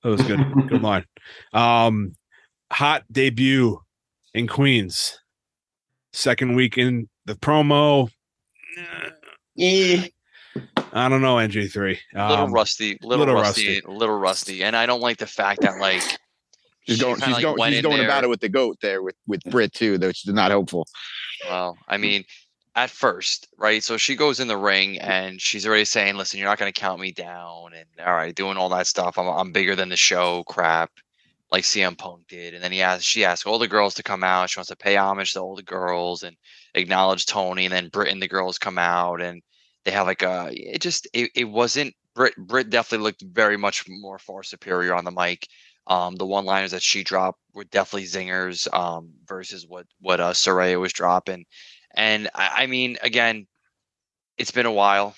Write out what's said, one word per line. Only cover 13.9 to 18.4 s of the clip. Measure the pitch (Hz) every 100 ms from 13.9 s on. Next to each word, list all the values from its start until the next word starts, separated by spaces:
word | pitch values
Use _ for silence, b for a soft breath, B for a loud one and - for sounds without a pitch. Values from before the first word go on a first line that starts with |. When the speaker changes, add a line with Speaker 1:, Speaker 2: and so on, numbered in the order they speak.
| 101 113 107
Speaker 3:
rusty. | 95 92 - 92
And | 98 113
I | 120
don't | 123
like | 120 110
the | 110
fact | - 98 101
that, | 98 98
like, | 95 92 - - _ _ _ _ _ _ -
Speaker 4:
She's | 117
Speaker 3:
she |
Speaker 4:
going, | 127 117
Speaker 3:
kinda, | 131
Speaker 4:
she's | 120
Speaker 3:
like, |
Speaker 4:
going, | 156 127
Speaker 3:
went | 113
Speaker 4:
she's | 117
Speaker 3:
in |
Speaker 4:
going | 151 147
Speaker 3:
there. | 110
Speaker 4:
about | 139
it | 123
with | 117